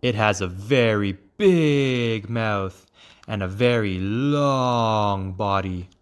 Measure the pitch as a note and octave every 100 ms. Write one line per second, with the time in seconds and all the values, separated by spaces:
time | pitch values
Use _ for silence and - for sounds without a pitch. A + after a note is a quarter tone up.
0 | B2 A2 G#2+ G2 F#2+ F2+ G2+ C3+ A#2 G#2+
1 | G2+ G2 _ _ G#3 F3+ D#3+ C#3+ C3+ B2+
2 | A#2 A2+ G2+ A#2 A2+ G#2 F#2+ - _ _
3 | - - - G#2+ F#2+ G2 B2 A#2+ G#2+ F#2
4 | F#2+ G#2+ C#3 D3 C#3+ C3+ B2+ A#2+ A2+ G#2+
5 | G#2 G2 F#2+ F#2+ G#2 G2 F#2+ F#2 F2+ _